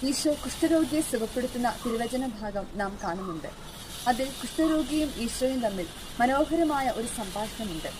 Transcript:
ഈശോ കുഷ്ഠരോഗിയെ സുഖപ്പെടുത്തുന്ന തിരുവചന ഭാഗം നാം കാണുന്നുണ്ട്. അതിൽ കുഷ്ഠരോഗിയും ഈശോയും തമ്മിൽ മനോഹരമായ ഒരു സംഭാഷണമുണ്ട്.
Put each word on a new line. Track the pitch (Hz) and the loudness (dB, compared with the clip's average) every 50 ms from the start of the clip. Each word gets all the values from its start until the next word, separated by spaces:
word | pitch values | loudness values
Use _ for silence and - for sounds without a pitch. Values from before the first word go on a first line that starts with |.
| - | 2
ഈശോ | 262 277 - - 311 294 285 - | 0 0 2 2 2 2 2 0
കുഷ്ഠരോഗിയെ | 262 - - - 320 320 320 320 254 277 302 | -6 -2 2 4 6 6 6 4 4 2 0
സുഖപ്പെടുത്തുന്ന | 320 - - 240 220 214 - 254 247 254 - 247 240 240 214 - - | 0 2 0 -2 -2 0 -2 -2 -2 -2 -2 0 0 0 0 0 -2
തിരുവചന | 247 226 226 233 233 240 262 262 | -2 0 0 -2 0 0 -2 -2
ഭാഗം | 262 226 208 214 208 196 202 190 196 - | -2 -4 -4 -6 -4 -4 -4 -6 -4 -4
നാം | 196 202 196 196 - - | -4 -4 -4 -4 -4 -4
കാണുന്നുണ്ട്. | 190 170 190 190 190 165 160 147 - - - - - - - - - - - - 247 | -4 -4 -4 -4 -6 -6 -6 -6 -8 -10 -10 -14 -14 -12 -12 -12 -12 -10 -4 0 0
അതിൽ | 247 226 262 269 269 - - | 2 2 2 -4 -4 -6 -8
കുഷ്ഠരോഗിയും | 247 - - 320 320 320 311 311 254 294 311 302 294 247 | -6 2 4 4 6 6 4 2 2 2 2 0 0 0
ഈശോയും | - 226 233 - - 262 262 262 262 | -2 -4 -4 -2 0 0 2 2 2
തമ്മിൽ | 233 214 196 190 175 160 - - - - - - | 0 0 0 0 -4 -6 -8 -12 -12 -12 0 2
മനോഹരമായ | 233 247 269 277 311 294 302 330 339 311 302 277 269 254 | 4 4 6 4 4 4 4 4 4 4 4 2 2 2
ഒരു | 226 214 226 | 0 0 -2
സംഭാഷണമുണ്ട്. | 240 - - 220 190 180 202 214 214 - - 226 208 170 160 - - - - | -4 -4 -6 -6 -6 -4 -4 -4 -4 -4 -6 -6 -4 -4 -4 -6 -6 -8 -8